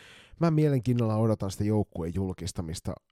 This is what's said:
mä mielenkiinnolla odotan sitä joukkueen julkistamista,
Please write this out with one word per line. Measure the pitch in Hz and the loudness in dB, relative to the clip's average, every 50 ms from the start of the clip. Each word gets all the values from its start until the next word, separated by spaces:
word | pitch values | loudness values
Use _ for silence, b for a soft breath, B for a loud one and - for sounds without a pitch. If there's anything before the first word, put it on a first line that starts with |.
| B B B B B B B B | B B B B B B B B
mä | 160 170 | 0 2
mielenkiinnolla | 160 151 151 151 139 131 107 127 120 120 117 110 110 | 4 4 4 4 2 2 2 2 2 2 2 2 2
odotan | 107 113 113 107 - 101 95 | 2 2 2 2 0 -2 -6
sitä | - - 104 | -4 -2 0
joukkueen | 104 107 107 101 - - - 82 85 87 | 2 2 2 0 -2 -4 -8 -6 -4 -4
julkistamista, | 98 98 92 90 - 85 - - - 90 80 82 - - - - - _ _ | -2 -4 -4 -4 -6 -8 -8 -6 -6 -8 -6 -8 -8 -8 -8 -10 -10 _ _